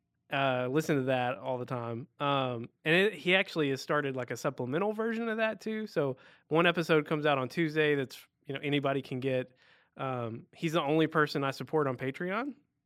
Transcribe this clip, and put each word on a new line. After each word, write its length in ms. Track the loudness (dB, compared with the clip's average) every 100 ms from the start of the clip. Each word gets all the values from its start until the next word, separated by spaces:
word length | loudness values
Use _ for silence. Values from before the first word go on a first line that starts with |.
| _ _ _
Uh, 360 | 0 2 2 0
listen 240 | 0 2
to 80 | 2
that 340 | 2 2 0 -2
all 200 | -6 -6
the 60 | -4
time. 400 | -6 -4 -6 -10 -4
Um, 480 | 0 2 0 -4 -8 _
and 100 | 2
it, 200 | 4 4
he 200 | 0 2
actually 360 | 2 2 0 0
has 120 | -2
started, 320 | 0 0 0
like, 160 | -4 -6
a 60 | -4
supplemental 560 | -4 -4 -2 0 -2
version 360 | -2 -2 -2 -4
of 100 | -2
that 220 | -2 -2
too. 280 | -6 -6 -4
So 300 | -2 -2 -4 -12 -20 _
one 200 | 4 4
episode 360 | 4 4 2 2
comes 180 | 0 2
out 100 | 2
on 100 | 0
Tuesday 480 | -2 0 2 2 2
that's, 200 | 0 -8 -20 _ -10
you 80 |
know, 60 | -6
anybody 400 | 0 0 2 0
can 160 | -2 -4
get. 320 | 0 -2 -2 _ _ _ _ -8
Um, 460 | -6 -4 -6 -8 -14
he's 220 | -6 -2
the 80 | 0
only 260 | 2 4 4
person 340 | 2 2 0
I 80 | -2
support 380 | -4 -2 0 0
on 80 | -2
Patreon. 560 | -4 -4 -4 -4 -6 -10 _ _